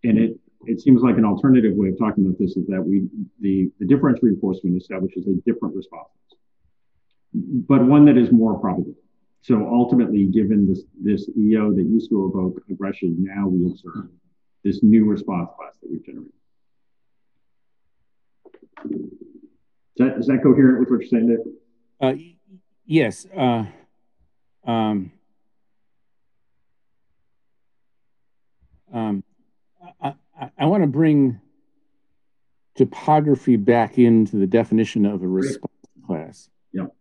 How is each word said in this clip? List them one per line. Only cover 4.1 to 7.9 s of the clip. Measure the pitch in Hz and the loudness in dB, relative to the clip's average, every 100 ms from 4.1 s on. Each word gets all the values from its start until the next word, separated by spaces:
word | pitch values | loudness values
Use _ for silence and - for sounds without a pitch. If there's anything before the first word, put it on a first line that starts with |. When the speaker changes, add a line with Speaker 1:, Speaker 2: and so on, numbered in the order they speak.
| 120 120 | 2 0
Speaker 1:
reinforcement | 92 98 90 92 90 | 0 -4 -4 -4 -4
establishes | - 92 92 92 95 | -4 -8 -6 -6 -4
a | 90 - | -4 -2
different | - - 92 | -4 -6 -10
response, | - - - _ _ _ _ _ _ _ _ _ _ _ _ | -14 -20 -20 _ _ _ _ _ _ _ _ _ _ _ _
but | - - 131 - 135 | -10 -6 -6 0 2
one | 123 | 4